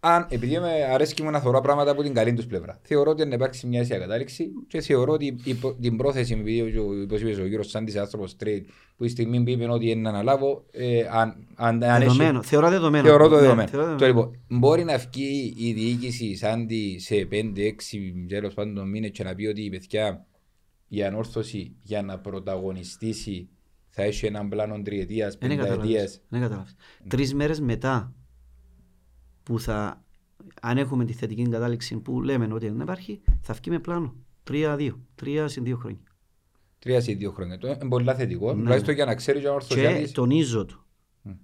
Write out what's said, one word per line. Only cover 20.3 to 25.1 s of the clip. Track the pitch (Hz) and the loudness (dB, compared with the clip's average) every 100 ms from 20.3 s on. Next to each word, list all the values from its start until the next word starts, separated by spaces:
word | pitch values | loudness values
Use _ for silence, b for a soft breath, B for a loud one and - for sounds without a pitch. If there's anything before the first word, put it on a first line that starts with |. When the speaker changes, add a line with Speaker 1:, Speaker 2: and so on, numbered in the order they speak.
| _ _ _ _ _ _ | _ _ _ _ _ _
Speaker 1:
η | 104 | -4
Ανόρθωση | 98 107 113 110 113 107 85 - | -4 -4 -6 -6 -6 -8 -12 -16
για | 98 104 | -8 -6
να | 98 95 | -6 -10
πρωταγωνιστήσει | 98 95 95 95 95 92 90 - 110 107 - 92 87 _ _ _ _ | -10 -10 -6 -6 -6 -8 -12 -10 -8 -8 -8 -10 -12 _ _ _ _
θα | - | -4
έχει | 101 104 110 | -4 -2 -4
έναν | 104 104 | -4 -6
πλάνο | 104 107 107 | -4 -4 -6
τριετίας, | 101 101 90 | -6 -6 -6